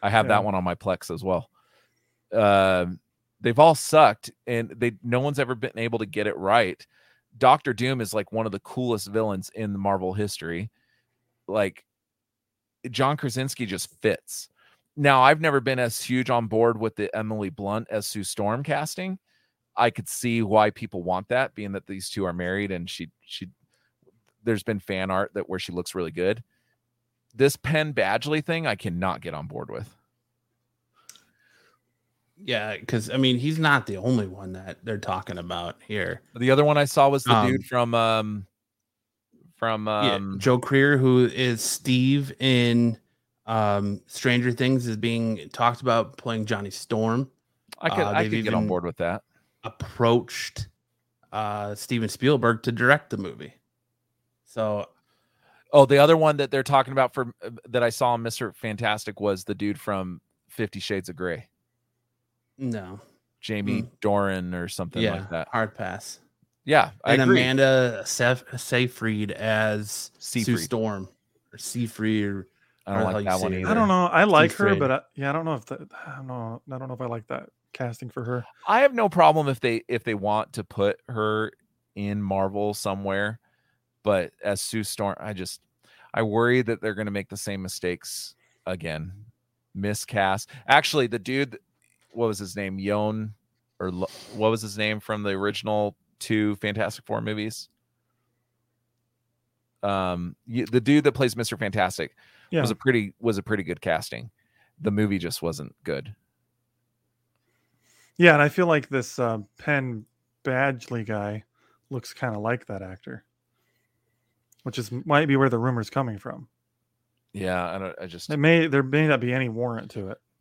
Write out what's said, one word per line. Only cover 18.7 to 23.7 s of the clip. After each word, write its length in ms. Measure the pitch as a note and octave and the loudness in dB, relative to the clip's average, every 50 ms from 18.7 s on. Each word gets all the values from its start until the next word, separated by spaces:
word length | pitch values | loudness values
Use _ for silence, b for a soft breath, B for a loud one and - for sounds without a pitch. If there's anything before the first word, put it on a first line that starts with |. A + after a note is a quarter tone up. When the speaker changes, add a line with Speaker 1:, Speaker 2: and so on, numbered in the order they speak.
| C#3 C#3+ D3+ - - F3+ F#3 F#3+ F#3+ - _ _ _ _ _ _ _ _ _ _ - | -2 -2 -4 -6 -8 -8 -8 -8 -8 -10 _ _ _ _ _ _ _ _ _ _ 0
Speaker 1:
I 140 | F#2+ A#2+ A#2 | 2 2 2
could 180 | - - F#2+ - | 2 -2 -10 -10
see 340 | - - - A#2+ A#2 A#2 | -8 -4 -2 0 0 0
why 280 | A2 F#2+ A2 G#2+ G#2+ G#2+ | 2 4 6 6 6 4
people 320 | - - A2+ - - F2+ | 2 -4 -10 -10 -8 -6
want 260 | E2+ F2+ F2+ F#2+ F#2+ - | -4 -4 -4 -4 -2 0
that, 260 | A#2+ B2+ C3+ - - | 0 0 0 -2 -4
being 180 | G#2+ G#2 G2 | -10 -10 -8
that 140 | G2 F#2+ - | -8 -10 -10
these 220 | - G2 F#2+ - - | -10 -12 -10 -10 -8
two 140 | - G#2 F#2+ | -6 -4 -2
are 80 | F2+ | -2
married 380 | E2+ F2+ F2 F2+ F#2+ G2+ G2+ F#2+ | -2 -4 -4 -2 -2 -2 -4 -4
and 180 | F#2 F2 F2 - | -6 -8 -8 -10
she, 200 | - - E2+ D#2 _ _ | -10 -12 -12 -14 _ _
she, 280 | _ - - - F#2 F2+ _ _ _ _ | _ -16 -14 -14 -14 -16 _ _ _ _